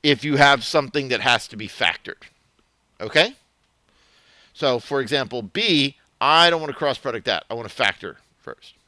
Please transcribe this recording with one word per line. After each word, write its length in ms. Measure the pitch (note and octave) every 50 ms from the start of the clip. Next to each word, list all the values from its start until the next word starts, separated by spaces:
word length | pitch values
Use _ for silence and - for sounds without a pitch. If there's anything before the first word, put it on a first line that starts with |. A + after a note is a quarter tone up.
| -
if 160 | D3 C#3+ B2 C3+
you 140 | D3+ C#3+
have 260 | C#3 C#3+ C#3 C#3+ B2+ A2
something 460 | - - D#3 C#3 B2+ - D3 C3+ B2+
that 100 | B2+ G#2+
has 300 | - C3 A#2+ A2 - -
to 80 | -
be 100 | G#2 A2
factored. 560 | F#2+ - - A#2 E2+ D#2+ - _ - - _ - - _ _ _ _ _ _ _ _ _ _ _ _ _ _
Okay? 340 | G2 G#2+ - D#3 F3 A#3 C#4 _ _ _ _ _ _ _ _ _ _ _ _ _ _ _ _ _ _ _ _ _ _ _ _
So, 260 | - D#3 C3+ B2+ A#2
for 220 | - - C#3+ C#3
example, 400 | C3 A2 D3 C#3 - G2 A#2+ A#2+
B, 560 | G#2+ F#2+ _ F#3 A3+ A3+ E3+ D3 C#3 C#3 - _ _ _ _ _
I 280 | - C#3 D3+ E3 E3+ E3+
don't 120 | E3+ E3
want 100 | D#3 D3
to 60 | C3
cross 200 | - D#3 C#3+ B2+
product 280 | - - C3 A#2 A2 F2
that. 180 | A#2+ G2 E2 - _
I 60 | A2
want 120 | A#2 A2+
to 80 | G2+ -
factor 400 | - A#2+ G2+ - - - F2 - _ _ _ _ _
first. 360 | _ - - _ - - _ _ _